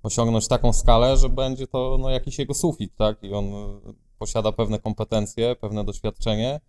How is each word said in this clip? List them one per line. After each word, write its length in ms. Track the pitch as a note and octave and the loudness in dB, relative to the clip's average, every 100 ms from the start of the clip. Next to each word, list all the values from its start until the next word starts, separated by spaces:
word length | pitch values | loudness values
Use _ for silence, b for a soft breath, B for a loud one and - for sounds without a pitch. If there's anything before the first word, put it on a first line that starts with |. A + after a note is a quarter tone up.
osiągnąć 460 | A2 - A#2 A2+ - | -4 -2 0 0 0
taką 240 | B2+ B2 | 2 4
skalę, 440 | A#2 - A2+ B2 C3+ | 4 6 6 6 6
że 120 | C3 | 6
będzie 380 | B2+ C3 C3 C3 | 4 -2 -6 -6
to, 320 | C3 B2+ C3 | -4 0 0
no, 100 | B2+ | 2
jakiś 280 | B2+ C3+ - | -2 -2 -6
jego 160 | C#3 | -4
sufit, 420 | C#3 E3+ D3+ G#2 - | -2 -2 -2 -8 0
tak? 280 | G#2+ G#2 | -2 -2
I 100 | G2 | -6
on, 100 | G2+ G2 | -4 -4
e, 240 | G2+ G#2 G2+ - - _ _ | -6 -10 -12 -16 -20 _ _
posiada 340 | G#2+ A2+ A2 | -4 0 0
pewne 260 | G#2+ G#2+ G#2+ | 0 -2 -2
kompetencje, 800 | A2 G#2+ G#2+ A2 G#2 - A#2 B2 | -4 -6 -2 -2 -2 -2 -2 -2
pewne 240 | G#2 G#2 | -6 -6
doświadczenie 760 | G#2 - A2 - A2+ G#2+ A#2+ D3+ | -6 -6 -8 -4 -4 -2 -2 -6